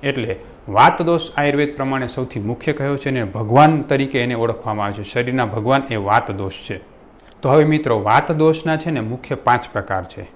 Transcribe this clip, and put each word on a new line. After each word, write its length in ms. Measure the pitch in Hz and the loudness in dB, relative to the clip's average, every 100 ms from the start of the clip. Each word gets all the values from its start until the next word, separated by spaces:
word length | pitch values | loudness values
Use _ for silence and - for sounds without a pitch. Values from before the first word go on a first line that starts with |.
એટલે 340 | 139 139 113 98 - - - | -2 -2 -4 -6 -10 -20 -4
વાત 340 | 101 147 170 | 4 6 4
દોષ 180 | 170 170 165 - | 0 0 -2 0
આયુર્વેદ 400 | 147 143 147 147 | 2 2 0 -2
પ્રમાણે 300 | 135 135 127 | -2 -2 -4
સૌથી 340 | - 127 117 | -6 -6 -4
મુખ્ય 320 | 104 120 - | -6 -4 -2
કહ્યો 240 | 143 139 139 | -2 -2 -2
છે 120 | 143 | -2
અને 160 | 131 | -4
ભગવાન 580 | 107 104 107 127 151 156 | -4 -4 2 6 6 6
તરીકે 360 | - 139 135 131 | 0 0 0 -2
એને 160 | 120 | -2
ઓળખવામાં 520 | 120 117 113 - 104 101 | 0 -2 -2 -4 -4 -4
આવે 80 | |
છે. 80 | 101 | -6
શરીરના 440 | 101 120 120 127 117 | -6 -4 -2 -2 -2
ભગવાન 360 | 110 110 135 135 | -2 0 0 0
એ 60 | 113 | -4
વાત 340 | 98 110 - | 2 2 0
દોષ 220 | 98 95 - - | -6 -8 -10 -12
છે. 80 | 95 - - - - - - | -12 -12 -20 -20 -20 -20 -6
તો 60 | 135 | 2
હવે 160 | 147 | 4
મિત્રો, 380 | 151 151 151 113 | 4 2 2 0
વાત 300 | 101 120 143 | 4 2 2
દોષના 440 | 156 156 160 165 156 | 2 2 2 0 -2
છે 140 | 170 | -2
ને 100 | 147 | -4
મુખ્ય 340 | 110 123 - | -4 -8 -8
પાંચ 340 | 127 - 123 - | -4 2 2 0
પ્રકાર 320 | 104 98 95 | -8 -4 -6
છે 180 | 90 - 95 | -6 -14 -18